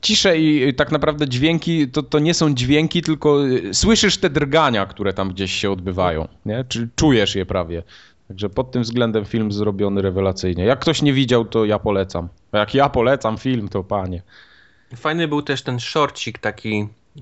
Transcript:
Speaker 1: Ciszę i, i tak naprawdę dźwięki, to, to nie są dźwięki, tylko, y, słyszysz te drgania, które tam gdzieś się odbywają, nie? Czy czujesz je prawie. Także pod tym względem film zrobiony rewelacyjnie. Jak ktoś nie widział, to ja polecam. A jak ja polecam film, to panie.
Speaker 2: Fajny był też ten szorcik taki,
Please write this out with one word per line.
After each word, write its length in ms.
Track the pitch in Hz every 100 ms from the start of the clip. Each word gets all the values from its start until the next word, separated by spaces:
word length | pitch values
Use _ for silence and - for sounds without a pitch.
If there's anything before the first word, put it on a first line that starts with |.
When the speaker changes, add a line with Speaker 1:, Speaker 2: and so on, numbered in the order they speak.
Speaker 1:
Ciszę 360 | - 214 196 165
i, 300 | 156 151 131
i 40 |
tak 180 | 127 147
naprawdę 360 | 151 156 147 147
dźwięki, 600 | 123 151 165 170 165 139
to, 160 | 139
to 160 | 139 151
nie 140 | 151
są 200 | 170 156
dźwięki, 480 | 131 123 147 160 175
tylko, 460 | 160 151 156 143 139
y, 260 | 127 92
słyszysz 440 | - 185 226 208 -
te 120 | 185
drgania, 560 | 147 143 151 147 110 98
które 280 | - 98
tam 160 | 95 95
gdzieś 220 | 92 95
się 200 | - 101
odbywają, 560 | 95 92 92 90 80 80 - 101
nie? 200 | 110 127
Czy 220 | 117 117 -
czujesz 400 | 160 120 98 101
je 100 | 90
prawie. 380 | 95 82 85 - - - _ _
Także 220 | 95 101
pod 220 | 101 127
tym 120 | 127
względem 420 | 113 120 117 110 104
film 260 | 117 107
zrobiony 500 | 104 104 95 101 98
rewelacyjnie. 640 | 98 92 95 95 92 85 95
Jak 140 | 135
ktoś 220 | 165 151
nie 120 | 147
widział, 320 | 135 127 120 113
to 200 | 113 107
ja 140 | 104
polecam. 480 | 110 98 95 - 87 - _
A 60 | 107
jak 180 | 104 135
ja 140 | 139
polecam 480 | 131 117 139 110 110
film, 320 | 131 127 101
to 140 | 101
panie. 380 | 92 104 92 90 - - - _ _ _ _ 120
Speaker 2:
Fajny 320 | 151 165 165
był 140 | 147
też 200 | 143 135
ten 180 | - 123
szorcik 600 | - 160 143 - - 110
taki, 480 | 107 107 110 104 104 - _ -